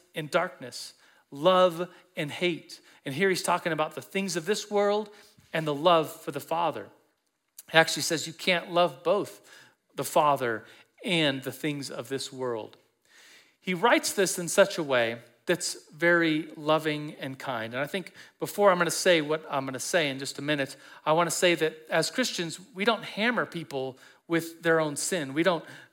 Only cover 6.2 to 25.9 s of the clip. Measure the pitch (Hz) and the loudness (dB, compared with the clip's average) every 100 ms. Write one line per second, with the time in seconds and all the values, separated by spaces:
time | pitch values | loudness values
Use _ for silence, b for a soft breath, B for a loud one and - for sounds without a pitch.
6.2 | - 143 - 165 165 117 98 _ _ _ | -10 -8 -4 -2 -2 -2 -10 _ _ _
7.2 | _ _ _ - - 160 160 160 - 160 | _ _ _ -20 0 4 4 2 -2 -4
8.2 | 165 151 190 175 185 175 175 139 160 202 | -6 -6 0 0 2 2 2 2 0 0
9.2 | - - B B B B _ - 135 175 | 0 -10 B B B B _ -8 0 4
10.2 | 151 139 120 110 - B B - 240 170 | 4 4 0 -4 -8 B B -10 -2 2
11.2 | 147 135 131 - 156 143 127 135 120 135 | 2 0 -6 -6 -6 -6 -8 -10 -8 -6
12.2 | - 131 127 113 107 - _ _ _ b | -8 -8 -6 -6 -8 -16 _ _ _ b
13.2 | b b b b - 175 233 311 - - | b b b b -6 0 2 2 0 0
14.2 | 180 - 165 - 196 - 147 127 113 117 | 0 0 0 4 4 4 0 2 2 -2
15.2 | - _ - 165 - - - 147 170 175 | -12 _ -4 -2 -2 -8 -14 -2 2 4
16.2 | 165 156 - - 147 156 156 151 151 - | 4 0 -4 -6 0 2 2 -4 -6 -10
17.2 | 139 131 - 120 113 123 143 196 - - | -10 -10 -6 -6 -4 -6 -4 -6 -8 -16
18.2 | B B 160 - 202 180 165 - 190 170 | B B -6 4 6 6 2 2 4 4
19.2 | 147 156 - 143 135 127 - 180 147 131 | 4 -2 -2 -4 -4 -6 -2 0 0 -2
20.2 | 135 - 147 147 131 - B B 151 160 | -8 -8 -4 -2 -4 -8 B B 0 2
21.2 | 165 - 185 165 156 160 - 170 160 - | 2 2 2 4 0 -2 -4 0 0 -2
22.2 | 247 - 170 - - 185 214 202 156 196 | -4 -2 -6 -8 -14 -4 0 0 -2 -4
23.2 | 226 214 147 170 151 139 131 131 B B | -2 0 -4 -6 -8 -6 -8 -10 B B
24.2 | - 165 165 - 165 160 156 139 - 185 | -2 -2 -2 -4 2 4 2 -2 -4 -4
25.2 | 135 139 175 165 - B B | -2 0 2 0 -4 B B